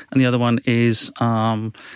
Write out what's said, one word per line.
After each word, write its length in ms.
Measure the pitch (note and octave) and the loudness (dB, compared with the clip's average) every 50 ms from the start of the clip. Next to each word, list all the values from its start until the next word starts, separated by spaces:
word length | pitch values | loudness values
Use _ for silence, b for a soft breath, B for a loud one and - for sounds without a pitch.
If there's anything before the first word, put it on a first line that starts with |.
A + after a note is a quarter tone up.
| B B | B B
And 100 | - C3+ | 0 2
the 60 | C3 | 2
other 120 | B2 B2 A#2+ | 2 2 0
one 200 | A#2+ A#2+ A#2 A2+ - | 0 0 0 0 0
is, 480 | B2+ A#2 A#2 A#2+ A#2 A2 - - - - - | 0 2 2 2 2 2 0 -4 -6 -4 -2
um, 520 | B2 A#2 A2+ A2 A2 A2+ A2 G#2+ A2 A2 B B B B B | -2 0 0 0 0 0 -2 -2 -6 -8 B B B B B